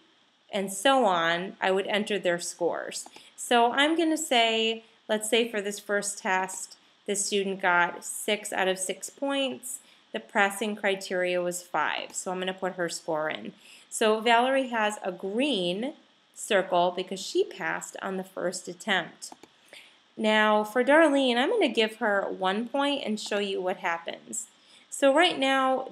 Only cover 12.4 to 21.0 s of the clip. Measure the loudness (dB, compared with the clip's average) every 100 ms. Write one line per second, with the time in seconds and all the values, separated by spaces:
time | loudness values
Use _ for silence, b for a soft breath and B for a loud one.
12.4 | -4 -4 -6 -4 -4 -6 -4 -4 -2 -6
13.4 | -10 B B B B 0 2 2 4 4
14.4 | 6 2 0 0 -2 -2 -6 -6 -4 -2
15.4 | 0 0 -2 -2 -6 -10 _ _ _ -14
16.4 | -2 0 2 2 2 0 -6 -8 -4 -2
17.4 | -2 -4 -6 -6 -8 -10 -8 -6 -8 -6
18.4 | -6 -6 -10 -10 -2 -2 -2 -10 -18 -18
19.4 | -20 B B B B B _ -2 2 4
20.4 | 4 4 2 0 6 8